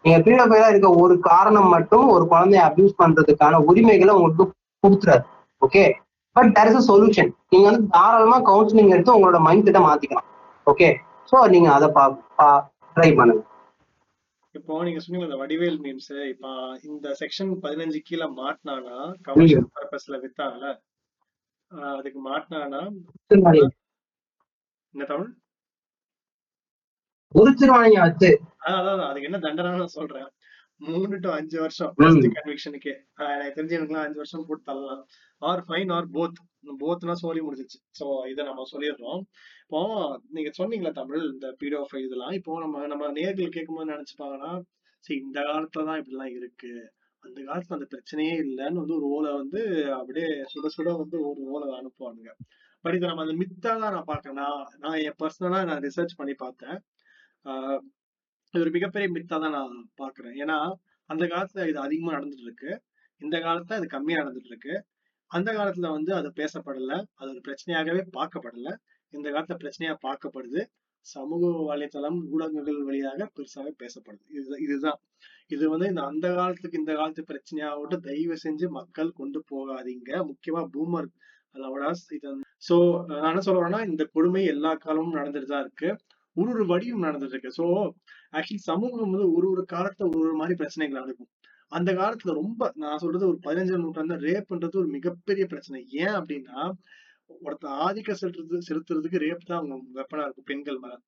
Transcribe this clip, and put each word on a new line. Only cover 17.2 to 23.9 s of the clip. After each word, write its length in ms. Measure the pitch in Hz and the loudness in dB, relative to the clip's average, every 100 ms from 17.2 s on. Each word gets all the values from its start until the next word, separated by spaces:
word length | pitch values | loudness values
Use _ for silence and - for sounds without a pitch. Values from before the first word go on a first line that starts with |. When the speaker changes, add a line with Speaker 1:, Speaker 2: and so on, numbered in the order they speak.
| 147 - 196 185 | -10 -8 -8 -8
Speaker 2:
பதினஞ்சு 380 | 151 156 165 151 | -8 -8 -8 -10
கீழே 240 | _ 165 160 131 | _ -10 -10 -10
மாட்டினானா, 600 | 135 156 156 135 123 123 156 185 | -10 -10 -12 -12 -12 -14 -14 -14
கமர்ஷியல் 440 | - 135 165 135 117 | 0 4 6 6 0
Speaker 1:
ம். 80 | |
Speaker 2:
பர்பஸ்ல 420 | - - 139 - 135 | -8 -14 -16 -14 -14
வித்தாங்கல்ல, 520 | 131 - 139 120 139 131 _ _ _ _ _ _ _ _ _ | -14 -12 -12 -10 -14 -14 _ _ _ _ _ _ _ _ _
ஆ, 240 | 165 139 139 | -18 -14 -12
அதுக்கு 260 | 135 135 131 | -14 -16 -10
மாட்டினானா, 560 | 147 151 160 143 139 185 196 175 _ _ 202 | -10 -10 -12 -10 -12 -12 -16 -20 _ _ 6
Speaker 1:
சரி. 200 | 180 160 135 _ _ | 8 6 6 _ _